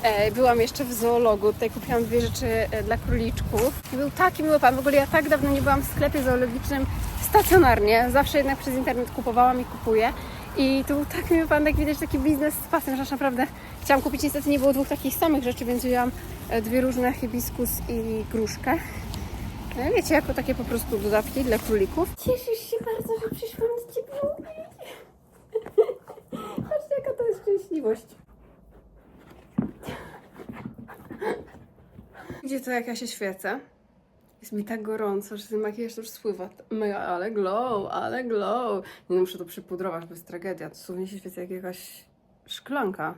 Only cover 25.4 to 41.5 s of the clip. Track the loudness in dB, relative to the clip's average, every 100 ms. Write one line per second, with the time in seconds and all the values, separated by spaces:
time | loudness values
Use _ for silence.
25.4 | -8 -8 -2 2 2 2 -12 -20 -14 -12
26.4 | -8 -8 -4 -4 -2 -4 -2 -2 0 0
27.4 | 0 -2 0 -2 0 -2 -6 -20 -20 -20
28.4 | -20 -20 -20 -20 _ -20 -20 -20 -20 -20
29.4 | -8 -4 -4 -6 -12 -12 -14 -20 -20 -20
30.4 | -16 -12 -14 -16 -18 -20 -18 -8 -6 -6
31.4 | -8 -20 -20 _ -20 -20 -20 -20 -16 -12
32.4 | -6 -6 -2 -4 -4 -8 -8 -6 -8 -6
33.4 | -6 -6 -10 _ _ _ _ _ _ _
34.4 | -10 -8 -6 -6 -6 -4 -2 -4 -6 -14
35.4 | -6 -4 -4 -4 -8 -10 -14 -8 -6 -6
36.4 | -10 -14 -8 -4 -4 -4 -4 -4 -2 -2
37.4 | 0 0 0 -2 -4 -4 -4 -4 -2 -2
38.4 | 0 -2 -2 -4 -6 -18 _ 0 0 -2
39.4 | -12 -14 -12 -6 -6 -6 -10 -18 -14 -10
40.4 | -8 -8 -10 -16 -12 -8 -8 -10 -14 -12
41.4 | -10